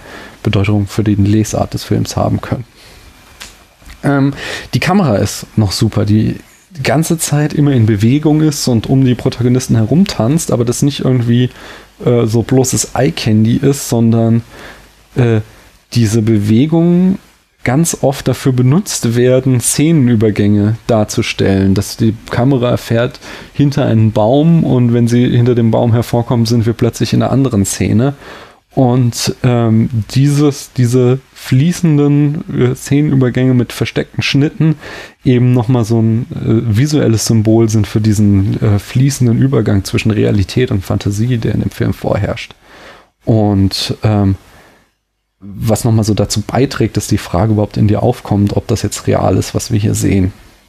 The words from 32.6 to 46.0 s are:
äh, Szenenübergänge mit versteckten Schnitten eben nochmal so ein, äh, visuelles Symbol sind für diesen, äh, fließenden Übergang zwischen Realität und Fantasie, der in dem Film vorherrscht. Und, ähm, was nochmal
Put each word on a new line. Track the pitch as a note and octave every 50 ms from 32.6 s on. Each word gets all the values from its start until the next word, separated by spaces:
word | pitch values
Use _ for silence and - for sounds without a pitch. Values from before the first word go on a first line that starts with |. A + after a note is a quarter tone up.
| B2+ B2 C3
äh, |
Szenenübergänge | - - - C#3 C#3+ D3+ D3+ C#3+ C3+ B2+ B2 A2+ B2+ B2+ C3 B2+
mit | B2 A#2 - -
versteckten | - A#2 - - - - - - - -
Schnitten | - - C#3 C#3 D#3 - - D3+ D#3+ D3+ - - - - - - - - _ -
eben | C3 B2+ B2 B2 B2 B2
nochmal | B2+ A#2 A2 C3 A#2+ A2+
so | G2+ A#2 A2+ A2
ein, | A2+ A2+ A2+ B2+ - -
äh, | - - - A#2 A2+ B2 A#2 G2+
visuelles | G#2+ C#3 D3+ D3+ C#3 B2 A#2 A2+ G#2 -
Symbol | - A#2+ A2+ G#2 A2+ A2 A2+ A#2 A2
sind | A2 A2 G#2
für | - - A2+
diesen, | G#2+ A2 G#2 G#2 G#2+ G2+ G2+ G2 G2 G#2+ A#2 -
äh, | B2+ A2 G2+ G2+
fließenden | - - - B2+ C3 C#3+ C#3 - B2+ A#2+ A2+ B2
Übergang | B2+ C3+ C3+ B2+ A2 A2+ G#2+ G2 G2
zwischen | - - A2 - A2+
Realität | G#2 A2 A2 A#2 A2+ G2+ F#2+ - - B2 B2+ - A2
und | G2 F#2
Fantasie, | - G#2 G2+ - G#2+ G#2 G2+ A2+ B2 B2+ A#2
der | A#2 A#2 G#2+
in | A2+
dem | G#2+ G2+
Film | - - A#2+ A2 G2+
vorherrscht. | - - - - - G#2 - - - - - - _ _ - - - - - - - - _ _ _ -
Und, | - A#2 A2 G#2 G#2 G#2 G2 G2 F#2+ - - - - - - -
ähm, | A2 G#2+ G#2 G2+ G2 G2 - - - - - - _ _ _ _ _ _ _ _ _ _ _ _ _ _ _
was | G2 G2+ G2 A2 A#2+ A#2 G#2+ - -
nochmal | A#2 G#2+ A2